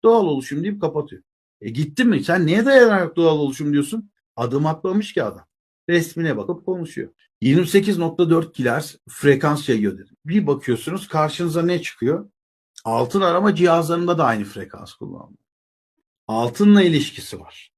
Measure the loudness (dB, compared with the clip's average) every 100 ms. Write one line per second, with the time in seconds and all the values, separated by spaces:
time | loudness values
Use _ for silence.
0 | 4 4 2 -2 -4 -6 -6 -4 -4 -4
1 | -8 -14 _ _ _ _ -10 -6 -6 0
2 | 0 0 0 0 2 2 6 8 8 4
3 | 0 2 2 2 -2 -4 -2 0 -2 -6
4 | -10 _ _ -6 -4 0 -2 -2 -2 -2
5 | -2 -4 -4 -8 _ _ _ _ 0 0
6 | 0 -4 -4 -4 -6 -8 -6 -8 -8 -10
7 | -12 _ _ _ 2 2 4 2 2 -2
8 | -2 0 2 2 0 -4 -2 -2 -6 -16
9 | _ -2 2 4 2 -2 0 0 0 -4
10 | -18 _ -4 -2 0 -2 -2 -4 -4 -10
11 | -6 -2 -2 -2 -4 -2 -2 -2 -6 -4
12 | -2 -2 -6 _ _ _ _ -16 -4 -2
13 | 0 0 0 2 2 2 4 4 2 -2
14 | 0 0 0 0 -6 -12 -16 -18 -20 -18
15 | -18 -18 -20 _ _ _ _ _ _ _
16 | _ _ -6 -2 -2 2 6 6 6 2
17 | -2 -10 -16 -16 -18 -20 -20